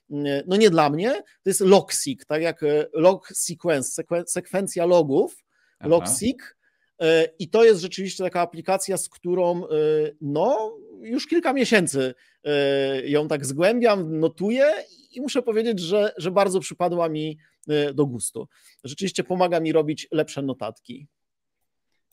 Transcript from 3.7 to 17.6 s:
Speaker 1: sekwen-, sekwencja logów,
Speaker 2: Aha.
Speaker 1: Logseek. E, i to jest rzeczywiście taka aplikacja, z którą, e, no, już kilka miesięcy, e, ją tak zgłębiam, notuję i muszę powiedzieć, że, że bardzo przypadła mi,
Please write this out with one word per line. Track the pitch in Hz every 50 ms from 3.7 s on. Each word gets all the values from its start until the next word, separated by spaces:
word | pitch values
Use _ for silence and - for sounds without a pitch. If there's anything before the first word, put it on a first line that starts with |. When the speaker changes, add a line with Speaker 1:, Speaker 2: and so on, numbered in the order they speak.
| 160 139 123 - - - 160
Speaker 1:
sekwen-, | - 175 170 175
sekwencja | - - 180 175 - - 185 202 165 - 180 170
logów, | 175 180 175 160 143 135 156 233 359 - - _ _ _ _ _ _ _ _
Speaker 2:
Aha. | - 147
Speaker 1:
Logseek. | 165 170 175 180 - - 202 233 - - - - - _ _ _ _ _ _ _ _ _
E, | 175 160 165 160 160 160 - _
i | 185 -
to | - 220 233
jest | 226 220 175
rzeczywiście | 160 - - - 190 190 175 - 190
taka | 180 - 180
aplikacja, | 175 170 - 165 160 - 185 190 - - 190
z | 170 - -
którą, | - - _ 180 180 185 180 175 175 175 180
e, | - 156 151 156 151 156 156 151 151 147 _
no, | 160 143 143 151 175 233 277 415 - 427 453 440 370 - - 190
już | - 220 233 285 -
kilka | - 311 349 339 339 -
miesięcy, | 277 240 - 233 208 180 151 - 139 131 127 123 - _ _ _ _ _
e, | 147 147 143 143 139 139 139 139 135 135 131 127 139
ją | 143 151 151 151
tak | 156 147 139
zgłębiam, | 131 135 139 175 196 233 247 233 233 208 196 180 156 160 156
notuję | 156 160 156 - 180 208 233 254 269 294 320 - - - _ _ _ _ _
i | 247
muszę | 269 277 - 277 240
powiedzieć, | 233 220 214 226 240 233 180
że, | 175 160 190 208 202 214 -
że | - 156 175
bardzo | 180 202 196 196 185 190
przypadła | 156 - 165 - 180 180 175 175 170 165
mi, | 156 151 151 156 151 156 _ _ _ _